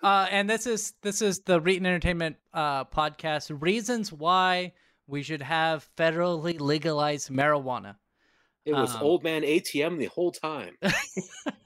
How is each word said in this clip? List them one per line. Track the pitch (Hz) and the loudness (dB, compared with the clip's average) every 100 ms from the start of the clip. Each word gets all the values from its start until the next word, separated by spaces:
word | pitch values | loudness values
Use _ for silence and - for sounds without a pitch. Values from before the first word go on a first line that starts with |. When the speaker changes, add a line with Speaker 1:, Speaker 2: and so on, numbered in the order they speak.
Speaker 1:
Uh, | 196 196 185 | 2 4 2
and | 202 202 | 0 0
this | 220 247 | 0 -2
is, | 214 - - | -4 -6 -8
this | 208 196 | -6 0
is | 214 180 | 0 0
the | - 175 | 2 4
Reetin | 165 185 185 | 4 2 2
Entertainment, | 180 165 170 160 139 _ | 0 0 0 -2 -6 _
uh, | 170 151 135 | -2 0 0
podcast, | 127 - 151 143 160 151 - 147 | -2 0 -2 -2 -4 -4 -4 -4
reasons | 160 220 208 240 208 | 0 0 0 -4 -4
why | 151 160 185 185 180 180 - _ _ - | -2 2 4 4 2 -2 -10 _ _ -8
we | 143 | -6
should | 143 156 | -6 -6
have | 139 160 160 156 - - | -2 2 2 0 -4 0
federally | 165 165 175 170 165 170 | 2 2 0 0 -2 -2
legalized | 143 151 160 147 147 147 - | 0 0 0 0 0 -2 -2
marijuana. | 131 147 147 131 117 101 98 _ _ _ _ _ _ 151 | 2 4 2 0 -6 -8 -16 _ _ _ _ _ _ -2
Speaker 2:
It | |
was | 143 127 | 0 0
Speaker 1:
Um, | 113 | 0
Speaker 2:
Old | 143 170 | 2 2
Man | 160 156 | 0 -2
A | 156 160 | 2 0
T | - 143 | 0 -2
M | 160 170 | -2 -2
the | 107 | -4
whole | - 175 | -2 -4
time. | - 156 147 92 - | -4 -8 -8 -10 -6
Speaker 1:
<laughs> | 190 - - - - - 294 - | -4 -4 -6 -10 -12 -10 -12 -8